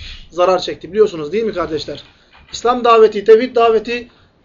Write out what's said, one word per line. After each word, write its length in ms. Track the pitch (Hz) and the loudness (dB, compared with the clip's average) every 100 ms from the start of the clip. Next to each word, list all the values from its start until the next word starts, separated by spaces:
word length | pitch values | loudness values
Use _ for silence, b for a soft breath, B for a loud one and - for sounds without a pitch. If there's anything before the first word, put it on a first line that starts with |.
| B B B | B B B
zarar 300 | 160 180 180 | -2 0 0
çekti 320 | - 147 160 | -4 -10 -6
biliyorsunuz 400 | 208 208 170 147 | 0 0 0 -6
değil 120 | 208 | -4
mi 100 | 220 | -4
kardeşler? 500 | 170 156 151 - 139 - b b _ _ | -6 -6 -6 -8 -14 -18 b b _ _
İslam 320 | - 233 247 | -6 -4 0
daveti, 400 | 233 226 214 214 | 2 4 4 4
tevhid 320 | 196 220 254 240 | 4 4 4 0
daveti 520 | 233 220 226 240 233 b b _ | 2 0 -2 -8 -10 b b _